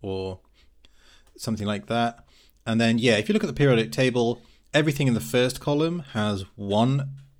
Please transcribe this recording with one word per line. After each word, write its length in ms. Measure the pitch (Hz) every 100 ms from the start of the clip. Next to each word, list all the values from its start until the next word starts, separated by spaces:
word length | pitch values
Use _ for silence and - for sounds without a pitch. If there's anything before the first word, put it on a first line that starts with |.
or 380 | 101 95 95 92 _ _ _ _ - _ _ - _ -
something 300 | - 107 104
like 200 | 104 -
that. 380 | 117 117 117 - _ _ _ -
And 120 | 113
then, 180 | 117 113
yeah, 180 | 123 107
if 100 | 107
you 40 |
look 100 | 214
at 40 | 202
the 60 |
periodic 360 | 135 143 120 110
table, 520 | - 131 123 117 120 - _ _
everything 340 | 147 156 139 135
in 60 |
the 60 | 113
first 400 | - 127 127 127
column 400 | - 147 160 175 -
has 320 | 117 107 101 95 -
one 540 | 101 101 123 139 139 - - _